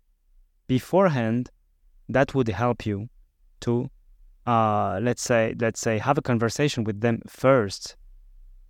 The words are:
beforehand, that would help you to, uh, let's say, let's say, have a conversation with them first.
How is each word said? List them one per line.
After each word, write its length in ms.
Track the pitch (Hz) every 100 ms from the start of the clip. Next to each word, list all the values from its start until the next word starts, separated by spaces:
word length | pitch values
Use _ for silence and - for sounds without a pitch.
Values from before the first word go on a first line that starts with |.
| _ _ _ _ _ _ -
beforehand, 800 | 127 - 175 190 139 113 117 127 _ _ _ _ _ -
that 280 | 127 139 135
would 120 | 117
help 380 | 90 120 117 -
you 240 | 101 110 - _ _ _ _
to, 300 | - 120 131 - - - - - -
uh, 540 | 117 110 104 101 95
let's 220 | 120 120
say, 320 | - 120 113 -
let's 220 | 113 -
say, 180 | 120 110
have 220 | 113 135
a 20 |
conversation 640 | - 117 113 - 147 -
with 180 | 107 101
them 200 | 117 117 -
first. 720 | - 131 135 101 - - - - - - - - -